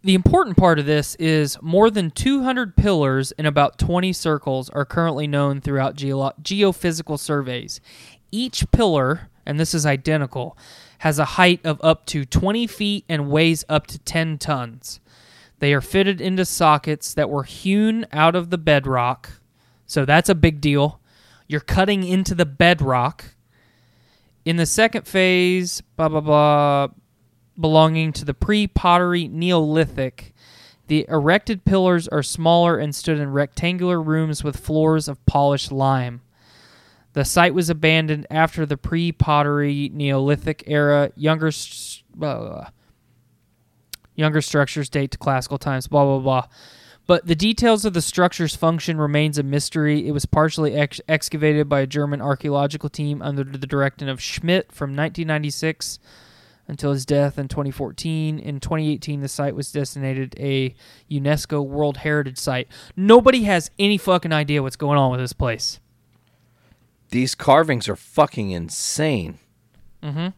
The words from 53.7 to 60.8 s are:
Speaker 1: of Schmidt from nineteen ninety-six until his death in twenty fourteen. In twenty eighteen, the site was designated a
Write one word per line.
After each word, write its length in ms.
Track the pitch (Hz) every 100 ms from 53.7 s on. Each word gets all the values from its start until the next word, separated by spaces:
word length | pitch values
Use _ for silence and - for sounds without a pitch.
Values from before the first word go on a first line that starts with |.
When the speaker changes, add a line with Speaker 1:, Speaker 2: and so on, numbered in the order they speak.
| 143 139 - 139
Speaker 1:
of 140 | 127
Schmidt 500 | - - 165 180 -
from 240 | - 139
nineteen 320 | 139 156 170 160
ninety-six 720 | 151 147 - 160 156 - - _ - _ _ _ _
until 280 | - 143 143
his 120 | 139
death 320 | 127 143 143 139
in 120 | 135
twenty 220 | - 139
fourteen. 680 | 131 131 - 170 160 156 156
In 220 | - 139
twenty 280 | - 160 151
eighteen, 300 | 147 156 143
the 80 | 139
site 260 | - 143
was 160 | 139 135
designated 640 | 151 135 139 135 131 131 -
a 360 | 139 135 131 -